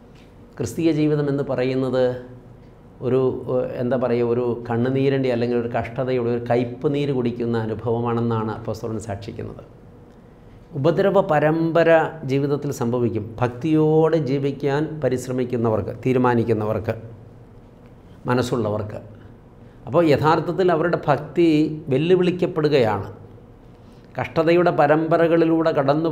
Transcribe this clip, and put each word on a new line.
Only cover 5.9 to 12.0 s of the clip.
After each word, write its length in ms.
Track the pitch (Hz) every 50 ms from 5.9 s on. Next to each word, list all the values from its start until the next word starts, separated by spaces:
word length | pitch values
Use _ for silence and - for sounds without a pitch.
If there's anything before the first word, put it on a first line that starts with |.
| - - 131 123 127 127 117 117 120
ഒരു 60 | 120 120 -
കയ്പ് 380 | - 127 127 120 123 - - 151 143
നീര് 180 | 143 143 139 139
കുടിക്കുന്ന 380 | 127 120 120 120 120 120 120 117 113 110
അനുഭവമാണെന്നാണ് 840 | 107 107 95 - 123 113 117 120 120 117 117 117 117 117 113 107 110 104
അപ്പോസ്തലൻ 420 | 107 113 113 107 - - 110 113 110 98
സാക്ഷിക്കുന്നത്. 560 | 107 101 98 - 110 98 104 107 - - - - - - - - - - - - - - - - - - - - - - - - - - 143
ഉപദ്രവ 420 | 131 165 165 165 196 196 180 196 190 190
പരമ്പര 580 | 156 147 147 151 160 165 165 165 156 170 165 165 165 160